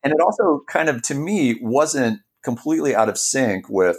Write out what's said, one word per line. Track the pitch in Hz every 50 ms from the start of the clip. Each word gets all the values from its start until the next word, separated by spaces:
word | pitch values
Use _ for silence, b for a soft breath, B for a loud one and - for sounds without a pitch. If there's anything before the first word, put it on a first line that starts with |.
| -
And | 139
it | 156 151
also | 170 190 208 - 220 180 147 135 -
kind | - - 170 160 156
of, | 139 117 -
to | - 143
me, | 139 151 175 214 202 143 123 113 117
wasn't | 120 110 120 139 156 147 143 139 127 113 110 104 _ _ _ _ - 131
completely | 120 - - 151 160 160 151 139 117
out | 110 110 107
of | 101
sync | - - - - 135 131 110 95 95 92 -
with | 104 95 92 90 85